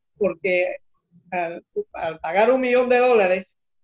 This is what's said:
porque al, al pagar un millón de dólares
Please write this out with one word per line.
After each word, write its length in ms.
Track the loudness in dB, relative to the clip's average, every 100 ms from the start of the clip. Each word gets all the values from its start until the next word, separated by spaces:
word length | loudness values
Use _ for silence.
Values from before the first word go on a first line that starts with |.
| _ -4
porque 600 | -4 -2 -2 0 -2 -6 _ _ _ _ _
al, 320 | -8 -6 -10 -12 -10 -10
al 260 | -8 -8 -8
pagar 320 | -4 2 2
un 100 | 2
millón 280 | 2 0 2
de 80 | 2
dólares 600 | 4 4 2 0 -6 _ _ _